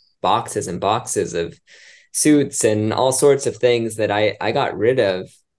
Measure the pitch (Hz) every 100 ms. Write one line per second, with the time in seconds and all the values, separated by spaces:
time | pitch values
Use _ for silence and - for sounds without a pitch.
0 | _ _ 92 107 - 107 95 90 98 113
1 | - 107 85 87 85 - _ - - -
2 | _ - 156 147 143 - 117 107 107 -
3 | 131 127 143 139 123 - 123 120 113 107
4 | 104 104 107 - 104 143 127 - 110 131
5 | 101 92 92 _ _